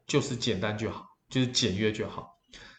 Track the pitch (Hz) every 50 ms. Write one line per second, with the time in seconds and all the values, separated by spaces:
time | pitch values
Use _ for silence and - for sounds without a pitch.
0 | _ - - 143 113 - 123 117 - 120 101 92 101 107 107 107 113 98 - -
1 | - - - _ _ - - 131 131 120 123 - - 104 92 98 110 107 107 -
2 | 104 95 - - - - - _ _ _ - - - - -